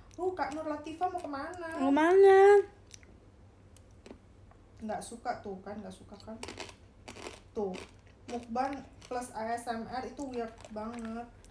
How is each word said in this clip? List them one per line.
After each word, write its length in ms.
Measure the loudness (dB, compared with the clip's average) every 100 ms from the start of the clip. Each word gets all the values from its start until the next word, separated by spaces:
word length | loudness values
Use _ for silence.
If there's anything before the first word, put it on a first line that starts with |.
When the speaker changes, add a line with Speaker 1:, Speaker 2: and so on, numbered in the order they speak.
| -18 -6
Speaker 1:
uh, 160 | -4
Kak 240 | -2 -4 -6
Nur 80 |
Latifah 480 | -6 -8 -8 -4 -4
mau 80 | -4
kemana? 480 | -8 -8 -8 -10 -8 -2
Speaker 2:
Mau 160 | 2
kemana? 720 | 4 6 8 10 10 10 10 6 -6 -20 -20 -20 -20 -20 -20 -20 -20 -20 -20 -20 -20 -20 -20 -20 -20 -20 -20 -20 -14
Speaker 1:
Nggak 240 | -8 -8
suka 320 | -10 -10 -8 -6
tuh 160 | -8 -12
kan, 160 | -12 -12
nggak 80 | -14
suka 240 | -16 -18 -18
kan. 240 | -16 -14 -12 -14 -14 -18 -20 -20 -20 -16 -14 -16 -12
Tuh, 240 | -6 -6 -6 -14 -20 -20 -20 -12
mukbang 400 | -10 -6 -4 -4 -4 -12 -18
plus 240 | -10 -8 -8 -8
A 80 | -6
S 160 | -6 -6
M 160 | -8
R 240 | -8 -8 -10
itu 140 | -10 -8
weird 240 | -6 -8 -10 -14
banget. 560 | -10 -10 -10 -10 -10 -12 -18 -8